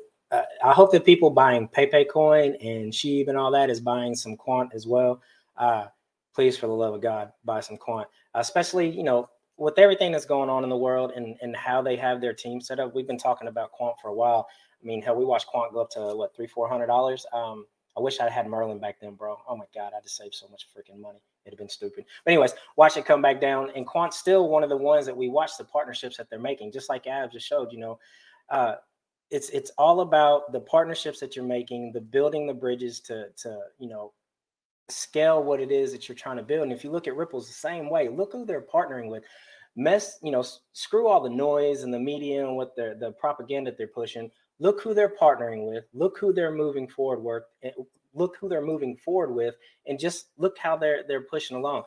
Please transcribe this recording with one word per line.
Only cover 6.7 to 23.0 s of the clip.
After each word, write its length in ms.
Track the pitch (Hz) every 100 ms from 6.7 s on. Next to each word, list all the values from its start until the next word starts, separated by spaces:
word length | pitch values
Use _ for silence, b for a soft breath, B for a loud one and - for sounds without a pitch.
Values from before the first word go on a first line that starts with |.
love 200 | 110 110
of 60 | 104
God, 320 | 113 107 104 _
buy 160 | 117 110
some 180 | 104 107
Quant, 300 | - 113 104 _ _
especially, 540 | 117 120 175 170 180 165
you 140 | 165
know, 260 | 143 123 120 _ _ -
with 220 | 151 151
everything 340 | 202 190 180
that's 140 | 156 -
going 240 | 143 135
on 120 | 131
in 80 | 131
the 60 | 127
world 360 | 127 127 127 127
and, 200 | 117 113
and 160 | 123 117
how 240 | - 127
they 160 | 131 123
have 240 | 127 123
their 140 | 123
team 260 | 113 120 123
set 180 | - 135
up. 160 | 127
We've 120 | 131 131
been 100 | 123
talking 320 | 131 120 113
about 240 | 113 110
Quant 240 | - 120 117
for 80 | 110
a 60 |
while. 320 | 104 120 117 120 b b _
I 40 | 117
mean, 140 | 110
hell, 160 | 123 120
we 80 |
watched 220 | 131 117 -
Quant 260 | 127 117
go 80 | 113
up 100 | 117
to, 80 | 113 104
what, 220 | 107 107 -
three, 100 | 120
four 220 | - 117
hundred 200 | 123 117
dollars? 360 | 120 131 131 -
Um, 340 | 120 117 107 104 _ _ -
I 40 |
wish 200 | 131 135
I 80 | 120
had 180 | 117 110
Merlin 320 | 110 113 104
back 220 | 104 -
then, 140 | 104
bro. 240 | 101 104 104 -
Oh, 80 | 117
my 80 | 101
God, 180 | 107 104 104
I 60 |
just 160 | 101 -
saved 160 | 104
so 120 | - 98
much 200 | 101 - 107
freaking 240 | 98 101
money. 200 | 104 101 _ _ 101
It'd 60 |
have 60 | 98
been 100 | 101
stupid. 360 | - 101 101 - B
But 80 | -
anyways, 220 | 170 127 - B -
watch 200 | 156
it 100 | 151